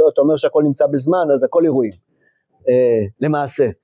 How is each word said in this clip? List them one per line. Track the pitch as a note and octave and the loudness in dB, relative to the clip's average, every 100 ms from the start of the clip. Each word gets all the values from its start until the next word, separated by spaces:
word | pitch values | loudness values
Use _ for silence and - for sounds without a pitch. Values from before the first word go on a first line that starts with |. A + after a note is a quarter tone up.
| D#3 | 0
אתה | - | 2
אומר | C#3+ D3+ | 0 0
שהכל | D3+ D#3 | -2 0
נמצא | D3 C#3 D3 | 0 0 -2
בזמן, | C#3+ C3 F3+ D#3+ | -2 -2 -2 0
אז | C#3 | 0
הכל | B2+ E3+ | 0 0
אירועים, | E3 C3+ A2+ F#2 _ _ _ _ _ _ - | 0 0 -2 -6 _ _ _ _ _ _ -2
אה, | B2 B2 A2+ G2+ - | 0 2 0 -2 -4
למעשה, | D3 D3+ C#3 - B2+ - | -4 -2 -4 -2 -2 -4